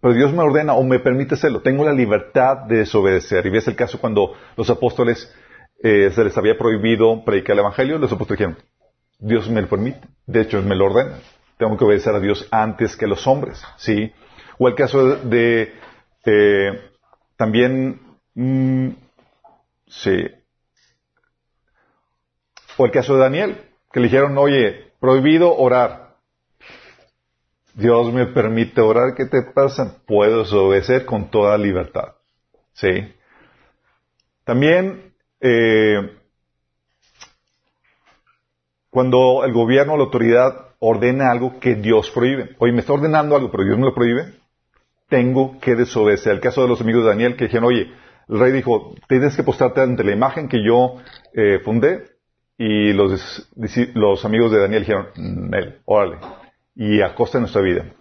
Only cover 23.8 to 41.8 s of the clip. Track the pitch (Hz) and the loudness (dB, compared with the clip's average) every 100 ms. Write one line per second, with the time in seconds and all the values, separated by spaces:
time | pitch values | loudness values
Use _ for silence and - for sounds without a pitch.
23.8 | _ 123 120 131 143 139 143 139 107 95 | _ -2 2 2 2 2 2 2 0 -4
24.8 | - _ 127 135 139 160 175 - 127 127 | -14 _ 2 2 4 4 4 2 2 2
25.8 | 120 - - _ _ _ _ _ - - | 0 -4 -20 _ _ _ _ _ -20 -20
26.8 | - _ _ _ _ _ _ _ _ - | -20 _ _ _ _ _ _ _ _ -2
27.8 | 113 117 117 123 123 123 110 113 113 - | 2 2 2 0 -2 0 0 0 -2 2
28.8 | 110 110 127 131 127 131 123 - 139 131 | 2 4 0 -2 -2 -2 -2 0 0 -2
29.8 | 117 - - 104 104 113 107 101 95 98 | -8 -10 -2 2 2 2 0 2 2 2
30.8 | 95 127 127 113 95 110 104 104 101 90 | 2 -2 -2 -6 -4 0 2 2 0 -4
31.8 | 87 - - _ _ _ _ _ _ - | -6 -8 -10 _ _ _ _ _ _ -4
32.8 | 101 92 101 _ _ _ _ _ _ _ | -2 -2 -6 _ _ _ _ _ _ _
33.8 | _ _ _ _ _ _ - 123 147 180 | _ _ _ _ _ _ -4 0 2 2
34.8 | 190 190 - _ _ _ 127 117 113 110 | 0 -8 -18 _ _ _ 0 2 2 2
35.8 | 107 104 98 - _ _ _ _ _ _ | 2 0 -4 -12 _ _ _ _ _ _
36.8 | _ _ _ _ - _ _ _ _ _ | _ _ _ _ -20 _ _ _ _ _
37.8 | _ _ _ _ _ _ _ _ _ _ | _ _ _ _ _ _ _ _ _ _
38.8 | _ 127 127 127 127 131 131 117 117 135 | _ -2 2 4 4 2 0 0 2 2
39.8 | 143 151 135 127 117 117 131 131 - _ | 2 0 0 0 2 4 2 -2 -12 _
40.8 | 110 107 120 131 131 117 127 127 127 107 | -2 0 0 0 0 -2 -4 -4 -2 -2